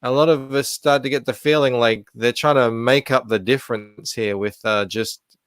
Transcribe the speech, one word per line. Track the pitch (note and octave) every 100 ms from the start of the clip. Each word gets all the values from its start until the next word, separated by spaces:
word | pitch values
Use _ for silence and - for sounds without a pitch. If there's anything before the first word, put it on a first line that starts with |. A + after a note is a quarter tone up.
a | B2
lot | C3 D#3
of | D#3 C3+
us | C3+ C3+
start | - D3 C#3+
to | C3+
get | C3+
the | B2
feeling | B2 D3+ D3+ C#3
like | B2 A#2 A2 G2+
they're | - A#2
trying | A#2+ D3+ C#3+
to | A#2+
make | A2+ A#2+ C3+ C#3
up | C3 A#2+
the | A2
difference | F#2+ C3 - A2+ G#2 G#2 -
here | - G#2+ G2+
with, | G#2 G2+
uh, | A2+ G#2+
just | G2+ G#2+ A2+ - _ _